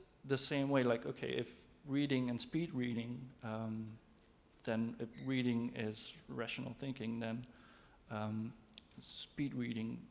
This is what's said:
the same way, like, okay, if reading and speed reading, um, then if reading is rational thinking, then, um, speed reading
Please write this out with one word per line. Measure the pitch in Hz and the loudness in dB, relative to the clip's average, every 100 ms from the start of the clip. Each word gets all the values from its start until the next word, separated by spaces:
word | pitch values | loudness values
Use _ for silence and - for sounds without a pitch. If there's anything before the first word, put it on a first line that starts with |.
| - - 135 | -20 -10 0
the | 135 | 2
same | - 143 139 | 4 4 6
way, | 139 | 6
like, | 123 117 143 | 6 4 2
okay, | 127 127 | -4 -2
if | 127 117 - - - 147 | 0 -2 -8 -20 -14 0
reading | 135 143 127 123 | 2 4 4 4
and | 120 | 0
speed | - 160 165 | 0 0 0
reading, | 131 120 117 117 120 127 - | 0 0 0 -2 -6 -8 -8
um, | 113 110 113 110 110 113 - - - - - - | -4 -2 -2 -2 -6 -10 -18 -20 -20 -20 -20 -8
then | - 113 113 - | 0 2 2 -2
if | 117 - | -6 -4
reading | 131 131 123 117 120 123 | 0 2 4 2 0 -2
is | 110 107 - - - | -4 -4 -10 -12 -10
rational | 127 113 - 127 | -6 -4 -4 -6
thinking, | 117 139 127 110 117 | -6 -6 -2 -2 -2
then, | 113 117 120 - - - - - - | -2 -4 -6 -16 -20 -20 -20 -20 -6
um, | 110 107 110 113 - - - - - | -2 0 -2 -4 -8 -18 -20 -18 -14
speed | - - - - 143 | -10 -8 -6 -2 -2
reading | 127 120 113 113 120 - | 0 -2 0 -2 -4 -10